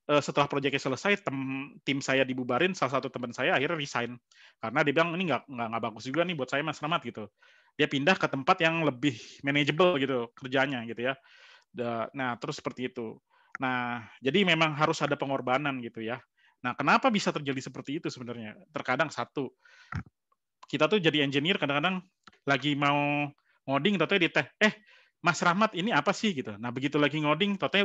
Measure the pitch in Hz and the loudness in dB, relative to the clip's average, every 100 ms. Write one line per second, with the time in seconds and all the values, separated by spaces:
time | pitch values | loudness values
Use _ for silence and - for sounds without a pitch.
0 | - 147 - - 143 143 139 135 143 127 | 2 2 2 2 2 2 0 -2 -2 -2
1 | 202 202 - 135 131 135 143 - - 139 | 0 0 -2 -6 -6 -8 -10 -10 -4 -2
2 | - 135 131 131 123 123 180 185 131 131 | 2 2 2 0 0 2 2 0 0 0
3 | 127 123 123 120 139 165 143 165 143 120 | -4 -8 -8 -2 0 2 0 -4 -4 -4
4 | 120 127 _ _ - - 110 131 147 139 | -4 -8 _ _ -20 -10 -2 2 2 4
5 | 170 165 185 120 - 127 117 113 117 107 | 2 0 -2 -2 -4 -8 -6 -4 -6 -8
6 | 123 147 170 160 127 139 147 147 151 165 | -6 -2 -2 -2 -4 -4 -4 -6 -4 -4
7 | 120 113 104 _ _ _ _ - 147 143 | -4 -10 -12 _ _ _ _ 0 0 2
8 | 143 185 151 135 135 185 165 165 160 123 | 4 4 2 -2 0 2 2 2 0 0
9 | 143 113 - - 139 147 147 151 180 143 | -2 -2 -12 -10 -2 0 2 4 4 4
10 | 131 131 117 - 131 135 135 127 117 117 | 0 -2 -4 -10 -2 0 0 -2 -6 -4
11 | 123 135 _ - - - _ - 120 117 | -4 -4 _ -20 -20 -20 _ -6 -4 -2
12 | 113 139 127 117 - 143 - 123 127 - | -4 -4 -4 -4 -8 -6 -8 -6 -8 -6
13 | 113 - _ _ _ - 131 127 120 120 | -10 -10 _ _ _ -6 -2 -2 -2 -4
14 | 104 - 127 170 185 160 160 143 156 156 | -10 -4 2 4 6 6 4 4 2 2
15 | 147 143 139 135 123 131 151 131 117 113 | 0 0 0 -2 2 0 0 -4 -8 -8
16 | 110 120 _ _ _ _ 123 117 139 220 | -6 -6 _ _ _ _ -6 0 4 4
17 | 269 208 - 165 139 135 131 135 131 151 | 4 2 0 -2 -4 -6 -6 -12 -8 -8
18 | 160 131 120 120 107 - - - 147 131 | -8 -10 -10 -10 -12 -16 -12 -8 -2 0
19 | 156 - 117 - 127 _ _ - - - | -2 -4 -6 -4 -6 _ _ -20 -10 -10
20 | - _ _ _ _ _ - 139 151 214 | -10 _ _ _ _ _ -4 0 2 4
21 | 160 147 139 139 151 196 180 143 175 185 | 2 2 0 0 0 0 0 0 0 -2
22 | - _ - _ - 139 143 143 143 147 | -8 _ -20 _ 0 0 0 0 2 2
23 | 143 147 143 - _ _ - 139 165 196 | 0 -2 -4 -8 _ _ -2 2 2 2
24 | 156 196 160 160 143 - 214 - _ - | 2 2 2 0 -2 2 0 0 _ -20
25 | _ _ - - 180 175 220 180 180 151 | _ _ -2 2 2 4 0 0 0 2
26 | 175 190 220 147 110 101 120 123 139 151 | 2 0 0 -2 -6 -8 -8 -4 -2 2
27 | 143 151 147 151 202 196 143 196 | 2 2 0 2 0 0 0 2